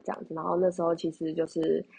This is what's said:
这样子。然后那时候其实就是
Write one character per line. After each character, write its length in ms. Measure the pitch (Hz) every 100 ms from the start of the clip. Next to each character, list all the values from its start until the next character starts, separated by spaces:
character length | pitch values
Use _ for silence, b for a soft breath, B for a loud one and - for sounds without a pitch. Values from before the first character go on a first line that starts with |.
这 80 | -
样 120 | -
子。 100 | -
然 80 | 160
后 140 | 170 175
那 120 | 185
时 100 | 180
候 100 | 170
其 160 | 170 165
实 200 | 160 160
就 140 | 165 160
是 400 | 165 160 160 -